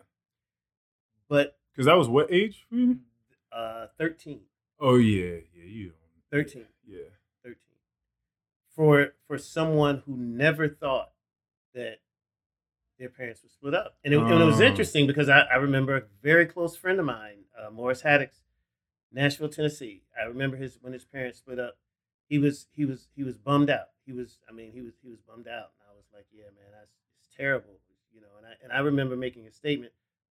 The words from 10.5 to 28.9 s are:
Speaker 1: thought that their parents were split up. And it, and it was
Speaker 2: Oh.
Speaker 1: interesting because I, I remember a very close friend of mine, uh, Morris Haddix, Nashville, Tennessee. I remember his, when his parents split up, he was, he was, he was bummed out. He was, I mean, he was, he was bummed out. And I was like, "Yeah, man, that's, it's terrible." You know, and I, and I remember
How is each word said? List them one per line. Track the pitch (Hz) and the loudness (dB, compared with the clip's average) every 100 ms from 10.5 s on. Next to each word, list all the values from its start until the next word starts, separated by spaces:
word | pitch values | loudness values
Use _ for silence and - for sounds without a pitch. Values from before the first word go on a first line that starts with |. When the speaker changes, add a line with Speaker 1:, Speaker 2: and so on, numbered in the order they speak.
| 156 151 | 0 -4
Speaker 1:
thought | 147 143 127 98 _ _ _ _ _ _ | -4 -4 -4 -6 _ _ _ _ _ _
that | 123 117 110 _ _ _ _ _ _ _ _ _ _ | -14 -14 -14 _ _ _ _ _ _ _ _ _ _
their | 127 | -20
parents | - 123 113 | -14 -14 -14
were | _ | _
split | _ 139 | _ -4
up. | 175 214 - | -4 -4 -8
And | 143 | 2
it, | 147 | 2
and | - 170 | 6 6
it | |
was | 165 143 | 6 8
Speaker 2:
Oh. | |
Speaker 1:
interesting | 254 - 214 151 139 | 4 4 0 2 2
because | 143 143 | 2 6
I, | 143 | 6
I | - 127 | 6 0
remember | 139 135 131 135 | 2 0 0 -4
a | - _ | -6 _
very | 139 170 165 | 2 2 2
close | 180 170 - | -2 -8 -6
friend | 185 190 | -4 -2
of | 147 | -4
mine, | 113 107 101 95 117 | -6 -14 -20 _ -18
uh, | 107 | -18
Morris | 110 123 127 | -8 -6 -2
Haddix, | 151 147 131 _ _ _ _ _ _ _ _ | 2 2 0 _ _ _ _ _ _ _ _
Nashville, | 123 143 143 151 | -2 -2 -2 -8
Tennessee. | 151 151 147 120 95 _ 120 | -4 -6 -6 -16 -18 _ -12
I | 110 | -10
remember | 123 135 131 | -6 -6 -6
his, | 131 123 | -14 -14
when | 127 | -18
his | 127 | -18
parents | _ 139 123 120 | _ -12 -12 -14
split | - 123 | -14 -10
up, | 120 - _ _ _ _ _ | -10 -14 _ _ _ _ _
he | 147 | -2
was, | 143 143 - | -2 -4 -14
he | - | -8
was, | 143 127 _ - | -6 -6 _ -12
he | |
was | 135 107 | -12 -10
bummed | 104 143 143 | -2 0 2
out. | 127 - _ - | 0 -6 _ -18
He | |
was, | 123 120 _ 117 | -14 -14 _ _
I | |
mean, | 113 110 | -20 -20
he | 123 | -20
was, | 117 113 | -20 -20
he | 127 | -20
was | 110 | -20
bummed | 104 113 117 | _ -20 -18
out. | 117 95 _ | -16 -18 _
And | 104 | _
I | 101 | _
was | _ | _
like, | 104 98 | -20 _
"Yeah, | 107 104 | _ -20
man, | 101 101 107 | _ _ -20
that's, | 107 _ _ _ | _ _ _ _
it's | _ - | _ -8
terrible." | 139 131 107 92 _ _ _ | -4 -4 -6 _ _ _ _
You | 110 | _
know, | 104 104 | _ _
and | 113 | -20
I, | 110 | -20
and | 127 | -8
I | 127 | -4
remember | 147 | 0